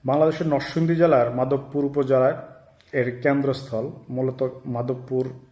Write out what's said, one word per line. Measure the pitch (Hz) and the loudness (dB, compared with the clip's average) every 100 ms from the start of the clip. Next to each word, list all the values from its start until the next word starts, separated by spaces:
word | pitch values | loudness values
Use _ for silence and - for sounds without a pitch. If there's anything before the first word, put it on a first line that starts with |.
বাংলাদেশের | 131 143 160 160 165 | 0 2 2 2 -2
নরসিংদী | 139 - 165 165 | -2 -2 -2 0
জেলার | 165 170 135 120 | 4 4 6 2
মাধবপুর | 123 131 139 139 143 | 0 0 -2 -2 -2
উপজেলার | 139 143 131 131 127 131 - - _ _ _ | -2 0 2 4 4 0 -12 -20 _ _ _
এর | 139 123 123 | -2 -2 0
কেন্দ্রস্থল, | 143 139 135 131 - 113 131 - - | 0 2 0 -4 -4 -6 -6 -12 -10
মূলত | 127 131 131 131 - 135 | -4 -4 -2 -6 -4 -8
মাধবপুর | 120 123 127 - 127 127 - - | -6 -4 -6 -4 -4 -4 -10 -20